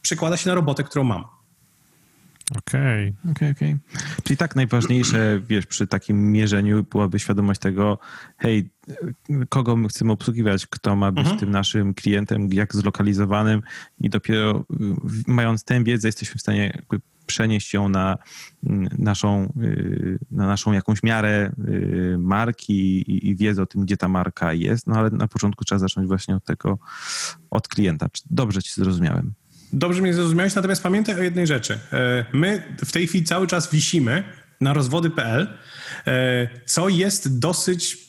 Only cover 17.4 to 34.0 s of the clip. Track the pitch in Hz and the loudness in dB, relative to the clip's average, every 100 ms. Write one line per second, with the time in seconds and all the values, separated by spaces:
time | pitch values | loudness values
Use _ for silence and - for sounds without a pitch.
17.4 | 110 107 - 101 101 95 95 92 - - | 0 0 0 0 2 2 2 -2 -8 -20
18.4 | - _ - 101 92 - 104 101 104 101 | -20 _ -2 0 0 0 0 2 2 2
19.4 | 95 - 113 101 98 95 - 92 - 101 | 0 -2 -2 0 -2 -2 -2 -4 -4 -2
20.4 | 98 101 107 101 - 107 113 113 107 104 | 0 0 2 2 2 0 2 2 2 2
21.4 | 101 - - 95 95 90 90 90 90 101 | 0 -2 -2 -2 0 0 0 0 2 2
22.4 | 117 - - 101 95 95 98 95 98 95 | 0 -4 -2 0 2 0 0 -2 0 0
23.4 | 107 98 95 101 95 98 92 92 90 - | 2 2 -2 -2 -2 0 0 0 -2 -2
24.4 | 85 82 - 120 - 110 110 107 107 - | -2 0 0 0 0 2 2 0 -2 0
25.4 | 104 101 - 98 95 95 92 95 - 95 | -2 -2 -2 0 0 0 0 0 0 -4
26.4 | - 76 - 98 - - - - - - | -2 -4 -2 -4 -8 -16 -10 -8 -8 -12
27.4 | _ 107 - - 98 76 - - - 160 | _ -4 -2 0 0 0 -4 -8 -4 0
28.4 | 117 98 - - 95 90 85 85 90 104 | 0 -2 -4 -2 0 2 0 0 -4 -8
29.4 | _ - - 139 175 180 190 175 170 165 | _ -20 -6 -2 0 2 2 2 2 2
30.4 | 190 196 190 185 180 202 220 185 180 175 | 2 0 0 0 0 0 0 -2 -2 0
31.4 | 165 135 - 107 - 131 127 123 117 131 | 2 0 -2 -8 -4 -2 0 0 0 0
32.4 | 180 208 - 139 143 170 170 185 160 175 | 0 0 -6 -8 -4 -2 0 0 0 0
33.4 | 185 180 156 151 - 175 | 0 0 0 0 2 2